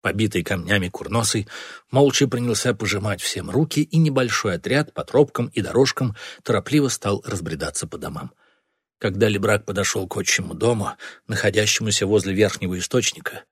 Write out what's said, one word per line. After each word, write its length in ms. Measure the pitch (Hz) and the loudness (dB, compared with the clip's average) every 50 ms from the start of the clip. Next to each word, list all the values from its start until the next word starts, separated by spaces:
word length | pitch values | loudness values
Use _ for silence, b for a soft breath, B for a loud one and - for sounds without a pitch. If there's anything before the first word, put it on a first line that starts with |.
Побитый 400 | - 98 85 101 110 101 - 90 | -2 -2 0 0 0 0 0 -2
камнями 460 | 82 - 101 90 82 85 104 101 92 90 | -2 -2 -4 -4 0 0 0 0 0 -2
курносый 600 | - - - - 104 117 113 110 - 110 104 B B B B B B B B B | -6 -10 -8 -2 -2 0 0 0 0 -2 -4 B B B B B B B B B
молча 340 | - 131 143 139 131 - 143 | 4 6 6 6 6 4 2
принялся 480 | 123 127 120 120 120 113 - - 127 113 | 2 2 -2 0 0 -2 0 0 -2 -2
пожимать 480 | 104 110 98 101 101 98 107 98 - | -2 -2 -4 -4 -2 -2 -4 -4 -2
всем 260 | - - - - - - | -4 -6 -6 -6 -8 -2
руки, 340 | 92 127 160 156 - 151 | 0 0 0 2 2 0
и 160 | 151 - - 160 | 0 2 4 4
небольшой 580 | 160 151 135 131 127 117 - - - 107 87 | 4 6 4 2 0 2 0 0 0 0 -2
отряд 360 | 85 - - 127 143 151 - | -2 -2 0 0 0 0 -2
по 120 | _ - - | _ -10 -8
тропкам 420 | - - 135 - - _ - 127 | 2 4 4 4 4 _ -4 -4
и 160 | - - - | -2 -2 -4
дорожкам 540 | 101 - - 120 139 135 - - 135 117 104 B B B B B | -4 0 4 4 4 4 2 -2 -2 -2 -2 B B B B B
торопливо 460 | _ - 117 101 - - 135 151 143 127 | _ 0 0 0 0 2 2 2 2 2
стал 340 | - - - 104 101 98 - | -2 -2 -2 -2 -2 -2 -2
разбредаться 640 | - 107 92 85 82 82 73 82 76 - - - | -6 -6 -6 -6 -8 -6 -6 -8 -6 -6 -8 -8
по 120 | 78 - 78 | -8 -10 -10
домам. 340 | 78 80 71 80 - 62 _ _ _ _ _ _ _ _ _ _ _ _ _ _ | -10 -8 -8 -10 -12 -12 _ _ _ _ _ _ _ _ _ _ _ _ _ _
Когда 300 | - 107 95 98 113 107 | -4 -4 2 2 2 2
Лебрак 360 | 104 98 98 104 104 104 - | 2 2 2 2 2 0 0
подошёл 440 | - 98 98 98 - - 104 95 90 | -4 -4 -2 -2 -2 -2 -2 -4 -4
к 80 | - | -6
отчему 380 | 110 95 - - - 92 87 82 | -4 -2 0 0 -2 -2 -4 -4
дому, 360 | - - 117 120 110 98 92 - B B B B B B - | 0 2 2 2 2 -2 -4 -6 B B B B B B -6
находящемуся 800 | 110 101 - 104 95 107 107 104 - - 117 107 98 - 101 | -4 0 0 2 2 2 2 2 0 0 0 0 0 0 2
возле 280 | 95 107 104 90 95 95 | 2 2 2 2 2 2
верхнего 420 | 98 107 95 - - - 90 92 90 | 2 2 2 2 -2 -6 -6 -4 -4
источника 680 | 90 - - 127 110 - - - - - - - - _ | -4 0 0 0 0 0 -4 -6 -12 -12 -12 -12 -20 _